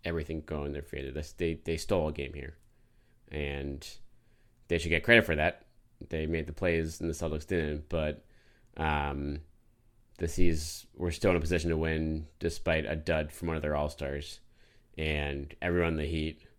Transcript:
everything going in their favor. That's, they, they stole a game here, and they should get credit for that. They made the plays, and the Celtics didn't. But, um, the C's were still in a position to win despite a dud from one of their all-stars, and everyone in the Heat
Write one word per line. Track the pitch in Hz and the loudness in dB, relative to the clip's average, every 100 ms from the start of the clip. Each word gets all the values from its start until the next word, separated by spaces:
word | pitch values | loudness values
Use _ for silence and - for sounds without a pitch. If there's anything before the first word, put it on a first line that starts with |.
everything | - 82 78 80 | -2 -4 -2 -6
going | 76 78 73 | -4 -4 -4
in | |
their | 73 | -6
favor. | 71 - 67 | -8 -8 -6
That's, | 67 78 | -6 -8
they, | - 85 82 | -2 -2 -2
they | - 82 | -4 -4
stole | - 98 78 | 0 2 2
a | |
game | 76 69 | -2 -8
here, | 71 - - - _ _ _ - - - | -8 -12 -14 -20 _ _ _ -20 -20 -10
and | 76 71 71 69 69 - - - - _ - - _ - | -4 -4 -4 -6 -8 -10 -14 -18 -20 _ -20 -20 _ -2
they | 85 | 0
should | 80 | 2
get | 82 | 0
credit | - 117 | 8 6
for | 104 78 | 8 4
that. | 78 - - - _ _ - | 2 0 -14 -20 _ _ -8
They | 80 78 | -4 0
made | 82 76 | -2 -2
the | |
plays, | 78 92 82 80 80 | -2 0 2 0 -4
and | 85 | -4
the | |
Celtics | 80 82 76 76 | -2 -4 -4 -2
didn't. | 92 76 73 76 | 0 0 -4 -4
But, | 85 76 76 - - - _ - - | -2 -2 -4 -12 -20 -20 _ -20 -4
um, | 78 76 73 71 71 73 76 - _ _ _ _ _ - | 0 0 -2 -4 -4 -6 -10 -20 _ _ _ _ _ -4
the | 85 | -4
C's | - 87 80 78 - - | 6 8 8 -2 -10 -14
were | - 87 | -6 -4
still | 80 101 | 2 4
in | 87 | 4
a | |
position | 76 87 85 | 4 2 2
to | 80 | 0
win | 80 80 80 78 78 - | 2 0 0 -2 -6 -4
despite | 85 - - 80 76 | -4 -2 0 0 0
a | 82 | -4
dud | 78 80 78 | 0 0 0
from | - 85 | -4 -2
one | 80 | -2
of | |
their | 76 73 | 0 0
all-stars, | 76 - 71 71 73 - - - - - _ - | -2 -4 -6 -6 -8 -14 -20 -20 -20 -20 _ -4
and | 78 76 73 69 69 - | -2 0 -2 -4 -8 -4
everyone | 87 87 85 | 0 4 4
in | 80 | 2
the | 73 | 0
Heat | 80 78 80 - | 0 -2 -6 -18